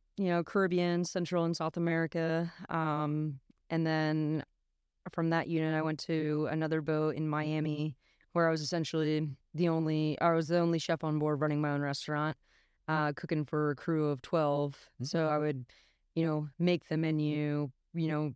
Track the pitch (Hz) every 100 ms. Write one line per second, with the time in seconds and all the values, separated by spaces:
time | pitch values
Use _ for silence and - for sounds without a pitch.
0 | _ - 185 175 165 202 190 175 175 175
1 | 175 185 175 175 165 170 160 170 170 165
2 | 165 165 165 165 170 - - 165 160 147
3 | 151 151 156 139 - _ - 165 160 156
4 | 156 156 151 156 - _ _ _ _ _
5 | - - 165 165 - 165 160 156 156 156
6 | - 160 151 151 151 160 156 160 147 156
7 | 156 147 156 151 151 156 156 151 151 -
8 | _ _ _ 170 165 160 147 170 156 160
9 | 151 156 156 135 _ 156 170 160 156 156
10 | 151 147 170 165 156 175 170 165 - 165
11 | 156 151 151 147 156 147 147 143 143 139
12 | - 151 156 - _ _ _ _ - 156
13 | 151 143 - 156 147 151 147 139 - 160
14 | 151 139 - 170 147 143 143 139 - -
15 | 127 165 156 151 151 135 123 - _ _
16 | _ 165 165 151 151 - 175 175 - 156
17 | 160 156 151 151 147 147 143 - _ 170
18 | 160 151 151